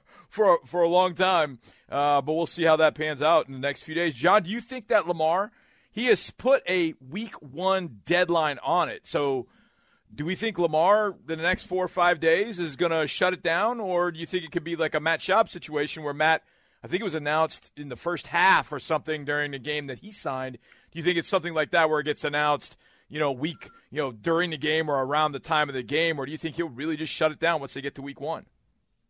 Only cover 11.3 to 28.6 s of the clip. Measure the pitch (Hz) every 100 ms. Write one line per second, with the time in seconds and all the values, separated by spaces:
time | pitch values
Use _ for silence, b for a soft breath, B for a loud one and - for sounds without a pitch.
11.3 | 160 170 185 - 180 180 185 175 170 160
12.3 | 170 226 180 165 135 170 165 151 - 185
13.3 | 185 170 170 220 240 196 175 175 160 165
14.3 | 185 160 170 156 165 156 156 156 165 -
15.3 | 202 214 - - 151 147 160 151 143 156
16.3 | 160 _ _ _ _ 113 180 208 156 147
17.3 | 156 160 - - - 147 120 170 175 -
18.3 | 170 185 170 - 139 - 156 156 151 143
19.3 | 147 147 139 143 151 139 123 208 202 156
20.3 | 131 131 131 b b b 165 160 170 160
21.3 | 190 165 160 147 170 160 151 147 143 147
22.3 | 147 151 143 - - b b b 147 147
23.3 | 127 165 131 - b b 147 139 113 135
24.3 | 165 175 151 151 160 156 139 131 151 151
25.3 | 139 - 156 147 131 117 147 165 156 139
26.3 | 151 160 139 170 120 156 151 156 - 156
27.3 | 147 160 165 139 143 135 139 139 139 143
28.3 | 156 - _